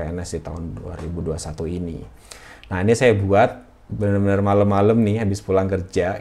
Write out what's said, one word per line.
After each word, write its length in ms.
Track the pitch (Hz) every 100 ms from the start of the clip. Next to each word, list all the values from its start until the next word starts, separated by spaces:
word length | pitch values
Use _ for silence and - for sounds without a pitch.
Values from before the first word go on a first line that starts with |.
| 80
N 160 | 87 85
S 80 |
di 80 | 82
tahun 320 | 78 80 82
dua 240 | 98 87 82
ribu 240 | 80 87
dua 160 | 80 78
satu 320 | 80 78 82
ini. 320 | 90 87 80 - - - - - - -
Nah, 80 | 92
ini 160 | 98 113
saya 160 | 127
buat 480 | 104 98 98 120 - - _ -
benar-benar 480 | - 101 101 98 98
malam-malam 560 | 101 101 101 101 104 113 107
nih, 160 | 110
habis 160 | 104 98
pulang 320 | - 95 95
kerja 480 | 95 90 95 87 101